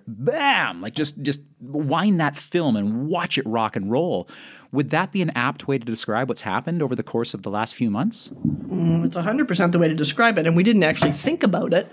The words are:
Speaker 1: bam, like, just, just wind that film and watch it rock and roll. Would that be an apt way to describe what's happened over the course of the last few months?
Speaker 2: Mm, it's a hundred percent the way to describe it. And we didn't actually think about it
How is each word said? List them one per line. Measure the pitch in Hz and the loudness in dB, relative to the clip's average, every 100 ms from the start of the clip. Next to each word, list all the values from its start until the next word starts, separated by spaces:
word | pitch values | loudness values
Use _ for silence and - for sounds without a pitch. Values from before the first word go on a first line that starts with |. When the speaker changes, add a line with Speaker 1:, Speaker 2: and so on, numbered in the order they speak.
| - | -10
Speaker 1:
bam, | 104 139 302 277 220 135 87 | -8 -2 0 2 2 0 -4
like, | 101 147 | -8 -4
just, | 147 147 | -4 -4
just | 147 143 - - | -4 -4 -6 -20
wind | 123 147 147 160 202 185 | -10 -4 0 2 4 4
that | 151 143 | 2 -2
film | - 175 156 110 | -4 0 2 2
and | 101 113 147 | 2 -2 -2
watch | 170 175 - | -2 -2 -2
it | 113 | -2
rock | 113 110 117 | 0 0 -2
and | 98 | -2
roll. | 123 175 104 87 - - - - | 0 0 -2 -4 -14 -20 -20 -6
Would | 131 147 | -2 0
that | 156 - | 0 0
be | 196 | 0
an | 165 127 | -2 0
apt | 123 143 - | -2 -2 -2
way | 135 | -2
to | 113 | -2
describe | 113 - 110 131 | -6 -2 -2 -2
what's | 120 | -4
happened | 107 98 170 170 | -4 -4 -2 -2
over | 143 123 | -2 -2
the | |
course | - 117 117 - | -2 -2 -2 -4
of | |
the | 110 | -4
last | 104 110 - | -2 -2 -2
few | 120 | -2
months? | 104 190 - - - | 0 -2 -4 -10 -6
Speaker 2:
Mm, | 160 147 - 185 170 165 170 | -4 -4 -4 -2 2 2 0
it's | 175 | -2
a | |
hundred | 170 254 294 | -2 0 0
percent | 180 175 | 2 2
the | 175 | 4
way | 165 | 4
to | |
describe | 156 147 - 233 196 | 2 -2 2 2 4
it. | 160 | 2
And | 165 | 4
we | |
didn't | 190 220 | 6 6
actually | 156 160 151 | 4 4 0
think | 143 302 330 | 0 -2 0
about | 240 170 175 | 2 2 2
it | 180 - | 0 0